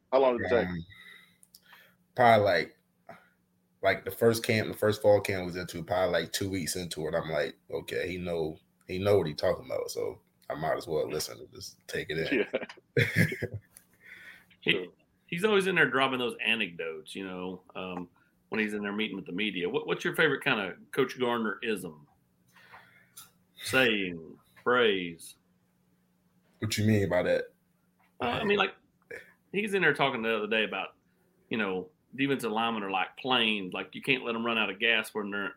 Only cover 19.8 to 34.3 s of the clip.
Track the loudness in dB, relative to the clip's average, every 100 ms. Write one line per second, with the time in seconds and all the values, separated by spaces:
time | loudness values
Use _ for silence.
19.8 | -4 -4 -2 2 2 2 0 0 -2 -8
20.8 | -6 -2 -2 0 -2 0 -2 -4 -4 -4
21.8 | -6 -14 -20 _ _ _ _ -20 -20 -20
22.8 | -20 -20 _ -20 -20 _ _ -12 0 4
23.8 | 4 4 -2 -6 -12 -20 _ -4 2 4
24.8 | 4 2 -2 -8 -18 -20 _ _ _ _
25.8 | _ _ _ _ _ _ _ -6 -4 2
26.8 | 4 4 4 2 2 2 -2 _ _ _
27.8 | _ _ _ -6 -4 -2 0 2 0 -4
28.8 | _ _ -18 -18 -18 _ _ -4 -2 2
29.8 | 4 4 2 2 0 0 0 0 0 -4
30.8 | -8 -14 _ _ _ _ -6 -2 -2 -2
31.8 | -6 _ _ -4 -2 0 0 0 0 -2
32.8 | -2 -2 -2 -4 0 2 2 0 -4 -8
33.8 | -8 -6 -2 0 0